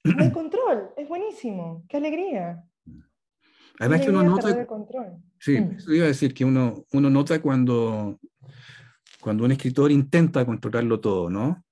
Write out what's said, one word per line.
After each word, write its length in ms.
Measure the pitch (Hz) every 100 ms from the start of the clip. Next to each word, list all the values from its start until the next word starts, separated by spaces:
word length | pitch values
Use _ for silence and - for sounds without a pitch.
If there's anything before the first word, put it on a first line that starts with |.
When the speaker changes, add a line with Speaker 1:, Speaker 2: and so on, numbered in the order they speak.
Speaker 1:
no 180 | 151 175
hay 80 | 127
control, 580 | 107 311 403 494 240 190 -
es 100 | 294
buenísimo, 760 | 339 427 - 240 190 165 165 -
qué 80 | 285
alegría. 640 | 302 320 381 233 175 170 - _ - 71 _ _ _ _ _ _ _ -
Speaker 2:
Además 220 | 113 160
que 80 | -
uno 100 | 190
Speaker 1:
Qué 60 | 175
alegría 40 |
Speaker 2:
nota 120 | 190
Speaker 1:
perder 160 | 220 240
el 60 | 240
control. 500 | 214 214 254 202 175 - _
Speaker 2:
Sí, 200 | - 135
Speaker 1:
Mm. 160 | 165 -
Speaker 2:
eso 160 | -
iba 120 | 156 160
a 40 |
decir, 240 | 135 139
que 120 | - 131
uno, 400 | 131 123 104 -
uno 160 | 139 143
nota 320 | 139 139 156
cuando, 800 | 156 131 127 120 113 107 104 101 - _ - - - - - _ _ _
cuando 240 | - 107 120
un 60 |
escritor 400 | 135 131 127 143
intenta 540 | 143 139 175 165 147 123
controlarlo 540 | 110 - 117 120 110
todo, 300 | 110 95 85
¿no? 340 | 98 127 180 _